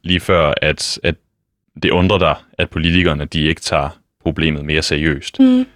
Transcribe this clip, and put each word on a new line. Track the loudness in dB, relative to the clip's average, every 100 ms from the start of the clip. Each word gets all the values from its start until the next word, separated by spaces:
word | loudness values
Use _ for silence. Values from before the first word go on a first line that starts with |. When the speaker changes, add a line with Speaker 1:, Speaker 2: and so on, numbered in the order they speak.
Speaker 1:
lige | -4 -2
før, | 0 2 2 0
at, | -2 -2 -6 -4
at | -4 -4 _ _ _ _ _ -4
det | 0
undrer | 2 2 2
dig, | 2 -2 _ -6
at | -6
politikerne, | -2 0 2 2 0
de | -4 -2
ikke | -2 -2
tager | -2 -2 -2 -8 _ _
problemet | -6 -2 -2 -2
mere | -2 -2
seriøst. | 0 -2 0 -2 -6 2
Speaker 2:
Mm. | 4 4 0